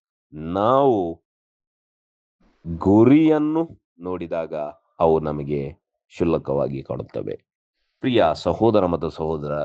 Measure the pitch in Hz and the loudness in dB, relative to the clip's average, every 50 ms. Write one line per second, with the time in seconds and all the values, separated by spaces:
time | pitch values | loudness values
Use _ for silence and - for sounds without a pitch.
0 | _ _ _ _ _ _ 73 78 78 82 87 95 104 117 131 135 143 135 117 101 | _ _ _ _ _ _ -16 -12 -10 -6 -4 -2 0 2 2 2 2 2 2 0
1 | 90 82 82 - _ _ _ _ _ _ _ _ _ _ _ _ _ _ _ _ | -2 -6 -8 -12 _ _ _ _ _ _ _ _ _ _ _ _ _ _ _ _
2 | _ _ _ _ _ _ _ _ _ _ _ _ _ 82 85 85 - 95 101 110 | _ _ _ _ _ _ _ _ _ _ _ _ _ -12 -10 -2 2 4 6 6
3 | 117 123 143 156 160 156 156 151 151 151 156 165 165 160 101 - _ _ _ 82 | 8 8 6 6 6 4 2 2 0 0 -2 -2 -4 -4 -10 -18 _ _ _ _
4 | 85 90 92 87 87 82 87 82 82 78 80 76 73 73 - _ _ _ _ - | -10 -10 -8 -8 -8 -8 -6 -8 -8 -8 -8 -8 -8 -10 -12 _ _ _ _ 0
5 | 85 82 80 80 76 76 76 73 71 69 73 71 69 69 - - _ _ _ _ | 2 2 2 2 0 -2 -6 -6 -6 -6 -4 -6 -6 -8 -12 -16 _ _ _ _
6 | _ _ - - 87 82 80 76 71 73 69 69 67 65 69 67 - - 67 64 | _ _ -6 -2 0 0 0 -2 -2 -4 -4 -2 -4 -4 -6 -10 -10 -10 -10 -10
7 | 58 - - 53 50 50 - - _ _ _ _ _ _ _ _ _ _ _ _ | -10 -10 -12 -10 -10 -10 -12 -12 _ _ _ _ _ _ _ _ _ _ _ _
8 | - 131 120 110 90 78 73 - - 87 82 - 110 117 107 104 92 87 85 76 | -4 0 2 4 4 4 0 -2 -2 -4 0 2 2 4 4 4 2 2 0 -2
9 | 80 78 - - 80 78 80 76 71 71 73 76 73 | -4 -8 -6 -6 -6 -6 -4 -6 -6 -6 -6 -6 -6